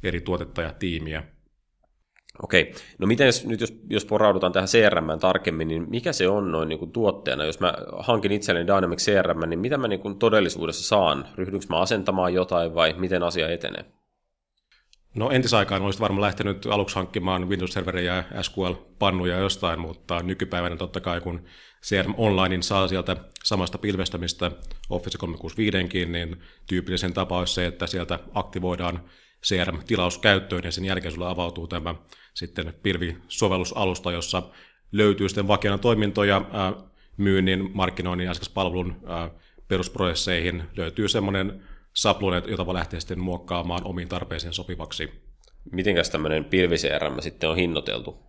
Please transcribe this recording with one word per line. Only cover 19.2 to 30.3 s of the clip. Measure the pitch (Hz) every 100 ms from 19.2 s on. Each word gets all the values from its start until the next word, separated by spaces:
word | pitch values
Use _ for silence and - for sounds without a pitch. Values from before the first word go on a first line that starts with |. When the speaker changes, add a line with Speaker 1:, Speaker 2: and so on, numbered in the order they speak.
| 90 90
Speaker 1:
jostain, | 98 - 87 80
mutta | 82 - - 85
nykypäivänä | 87 95 90 90 87 85
totta | 90 92
kai, | 90 87
kun | 90 87 - - - _
C | - 98 92
R |
M | 110
Onlinein | 110 95 92 92
saa | 87 98 92
sieltä | 92 87 90 - -
samasta | - 104 87 -
pilvestä, | 104 95 90 85
mistä | 87 - 87 - - - -
Office | 87 - -
kolmesataakuusikymmentäviidenkin, | 85 82 82 - 107 95 90 92 85
niin | 85 85 82 - - -
tyypillisen | 90 90 90 92
tapa | 87 92 90
olisi | 87
se, | - 87
että | 82 87
sieltä | 92 85 85 -
aktivoidaan | 104 92 95 90 87 87 85 - - _ _ -
C | 92 85
R |
M-tilaus | 80 - 107 90 -
käyttöön, | 110